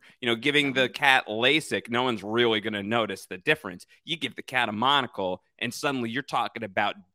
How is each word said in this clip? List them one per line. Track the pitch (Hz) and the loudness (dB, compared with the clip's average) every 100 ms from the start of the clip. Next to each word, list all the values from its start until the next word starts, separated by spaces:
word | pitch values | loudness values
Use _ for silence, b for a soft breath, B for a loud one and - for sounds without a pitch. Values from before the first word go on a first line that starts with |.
| b b | b b
You | 120 | -2
know, | 120 | 0
giving | 139 143 139 | 2 2 2
the | 127 127 | 2 0
cat | - 143 131 - | 2 4 4 2
lasik, | 107 127 151 - 104 113 | 0 2 2 0 -4 0
no | 117 | 0
one's | 127 110 | 0 -2
really | 101 113 120 110 | -2 2 4 4
gonna | 104 107 | 0 -4
notice | 101 117 107 95 - | 0 0 0 -4 -10
the | 92 | -6
difference. | - 156 101 90 - b - | -2 -2 -2 -12 -18 b -10
You | 160 | -6
give | 131 - | -6 -8
the | |
cat | - 131 117 | -4 0 0
a | |
monocle, | 104 127 143 123 - 95 90 _ _ | 2 2 2 0 -2 -2 -4 _ _
and | 117 | -6
suddenly | - 147 135 117 | -4 -4 -2 -4
you're | 120 | -6
talking | 139 135 107 117 | -4 -2 -2 -6
about | 110 95 104 101 - | -4 0 0 -2 -16